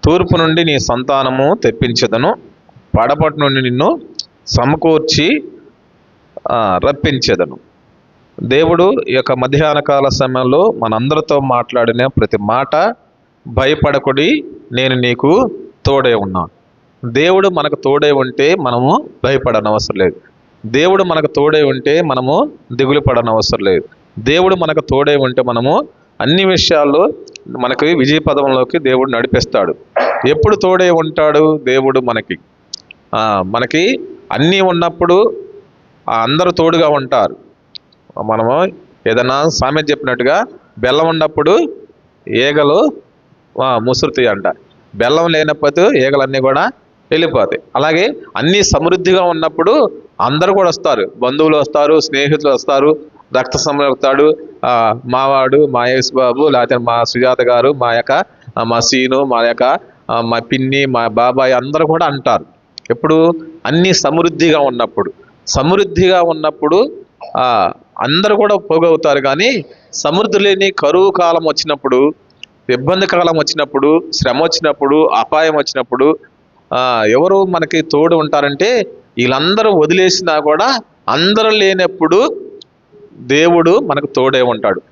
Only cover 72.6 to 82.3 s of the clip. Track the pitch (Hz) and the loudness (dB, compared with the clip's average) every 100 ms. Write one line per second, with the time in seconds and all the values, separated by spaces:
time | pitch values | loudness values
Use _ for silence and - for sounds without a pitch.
72.6 | - 123 139 185 190 180 170 160 143 151 | -4 -2 0 -2 0 0 0 0 -2 -4
73.6 | 139 135 143 160 - - 135 123 165 165 | -4 0 2 2 0 -4 -2 0 0 0
74.6 | 156 143 139 147 156 104 - 151 160 151 | -2 0 0 2 2 2 0 0 0 0
75.6 | 139 135 123 123 143 156 - _ _ _ | -4 -4 -4 0 2 0 -6 _ _ _
76.6 | _ 123 127 117 107 120 175 196 190 180 | _ -4 -2 0 2 2 2 2 0 -2
77.6 | 160 165 156 147 165 165 151 147 143 143 | -2 -4 -2 0 2 2 0 0 -2 -2
78.6 | 196 247 - - _ - 123 131 160 208 | 0 0 -4 -10 _ -4 -2 0 0 0
79.6 | 220 190 151 180 185 185 180 156 147 151 | 2 2 2 2 2 0 -2 -2 0 0
80.6 | 226 254 - _ - 131 180 214 220 214 | 0 -2 -8 _ -6 -2 0 0 2 2
81.6 | 196 190 180 - 156 185 269 | 0 0 -2 -2 0 2 2